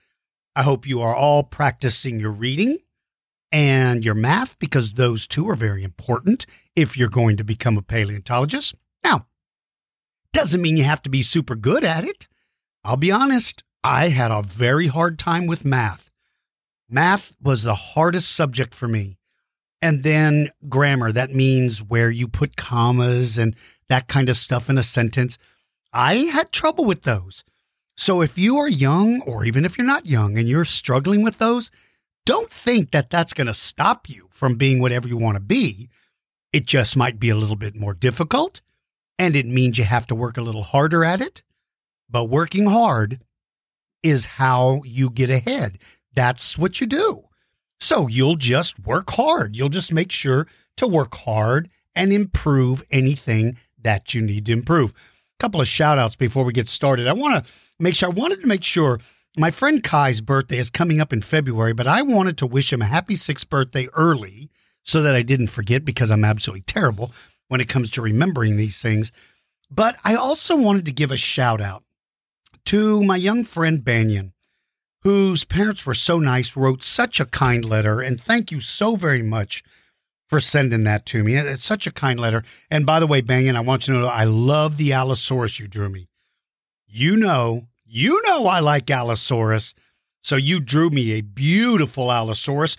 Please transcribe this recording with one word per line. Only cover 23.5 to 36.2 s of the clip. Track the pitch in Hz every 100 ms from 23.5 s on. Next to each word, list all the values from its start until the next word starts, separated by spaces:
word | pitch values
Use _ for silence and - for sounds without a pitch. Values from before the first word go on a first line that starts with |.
| 110 - _ -
that | 127 -
kind | 139 127
of | 120
stuff | - 123 117
in | 135
a |
sentence. | 110 123 113 127 123 - _ _ _ _ _
I | 117 127 220
had | 330 294 320
trouble | - 311 320
with | 240 175
those. | - 104 92 - - _ _ _ _ -
So | - 269
if | 160 -
you | 202 285
are | 294
young, | 170 233 170 214 247
or | - 110 117
even | 127
if | 175 214
you're | 247
not | 285 170
young | 120 101 110
and | 117
you're | 147 165
struggling | - - 131 151 208
with | 220 -
those, | 226 240 233 _ _ _ _ _ -
don't | 359 453
think | - 240 240 143
that | 151 -
that's | 170 165
gonna | - 120
stop | 104 - - 180 247 -
you | 135 -
from | - 131 117
being | 135 127
whatever | 127 123 120
you | 117
wanna | 113 98
be. | 98 254 175 98 117 _ _ _